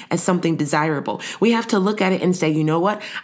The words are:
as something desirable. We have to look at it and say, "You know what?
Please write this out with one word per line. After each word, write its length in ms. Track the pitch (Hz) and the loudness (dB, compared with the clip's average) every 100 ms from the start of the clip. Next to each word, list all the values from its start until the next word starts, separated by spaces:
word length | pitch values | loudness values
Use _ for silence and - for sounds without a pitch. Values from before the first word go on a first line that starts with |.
| - | -6
as 140 | 175 | -2
something 320 | - 180 170 | 0 0 0
desirable. 640 | 147 147 151 156 147 92 104 - - | 0 0 0 0 -2 -4 -6 -10 0
We 100 | 226 | 2
have 160 | 226 226 | 2 0
to 120 | 208 | 0
look 200 | 190 214 | 2 2
at 120 | 190 | 0
it 100 | 185 | 2
and 140 | 180 180 | 0 2
say, 120 | 160 | 0
"You 140 | 156 | 2
know 160 | 156 165 | 2 2
what? 240 | 190 208 - - | 0 -2 -8 -8